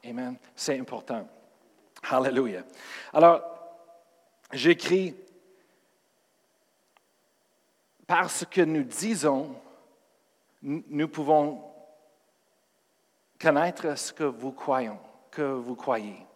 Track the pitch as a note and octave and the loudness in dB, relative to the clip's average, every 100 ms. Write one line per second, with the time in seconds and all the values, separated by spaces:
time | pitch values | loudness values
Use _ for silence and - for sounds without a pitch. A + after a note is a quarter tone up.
0 | A#2+ A#2 B2+ B2+ - - - C3+ B2+ A#2 | -10 -8 -8 -10 -16 -10 -4 -4 -4 -12
1 | - A#2 - - _ _ _ _ _ - | -8 -10 -10 -18 _ _ _ _ _ -16
2 | - C3 C3 B2 B2+ F#2 F2 - - - | 0 0 2 0 0 -4 -12 -18 -18 -16
3 | - D3 E3 E3+ - - - - - - | -2 8 8 8 0 -14 -18 -20 -20 -20
4 | _ _ _ _ - C3+ C#3+ E3 - F#3 | _ _ _ _ -12 0 4 4 4 2
5 | F#3 C3 - - _ _ _ _ _ _ | 2 -6 -20 -20 _ _ _ _ _ _
6 | _ _ _ _ _ _ _ _ _ _ | _ _ _ _ _ _ _ _ _ _
7 | _ _ _ _ _ _ _ _ _ _ | _ _ _ _ _ _ _ _ _ _
8 | - E3+ F3+ - E3+ F#3 E3 D#3 B2+ - | 0 0 0 -4 -4 2 2 2 -2 -4
9 | G#3+ G#3+ D3 C3+ D3+ - - - _ _ | -4 0 2 0 -2 -12 -20 -20 _ _
10 | _ _ _ _ _ _ C#3 D3+ - C#3+ | _ _ _ _ _ _ -8 -6 -6 -4
11 | D#3 D#3 C#3+ D#3 D3 - - - - - | -4 -2 4 4 4 -2 -14 -20 -20 -20
12 | _ _ _ _ _ _ _ _ _ _ | _ _ _ _ _ _ _ _ _ _
13 | _ _ _ _ E3 D3 E3+ F3 E3 - | _ _ _ _ 4 4 2 -2 -4 -4
14 | - - D3+ A#2+ C3 C3 - C3 A#2 G#2 | -8 -4 -4 -4 -10 -8 -2 -2 -2 -10
15 | - - _ - C#3+ C3+ B2 A#2+ - A#2 | -18 -20 _ -6 -4 -4 -8 -10 -4 -4
16 | G#2 G2 G#2+ | -4 -16 -20